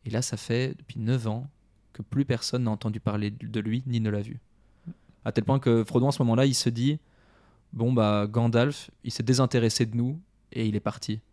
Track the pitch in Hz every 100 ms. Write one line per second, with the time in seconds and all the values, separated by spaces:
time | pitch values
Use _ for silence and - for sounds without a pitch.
0 | - 113 - 113 - 117 131 - - -
1 | 110 127 110 110 139 _ _ _ _ -
2 | - 135 139 120 - 127 120 104 110 107
3 | - 107 104 107 110 110 107 117 131 117
4 | 110 104 107 117 _ _ _ _ 170 -
5 | _ _ - - 110 135 127 117 107 127
6 | 135 - 120 113 139 127 123 117 131 151
7 | _ _ _ _ _ _ _ - 117 123
8 | 107 104 104 113 117 117 131 - - _
9 | 123 - 120 131 127 123 113 - 113 117
10 | 123 156 - _ _ - 113 104 107 -
11 | - 107 _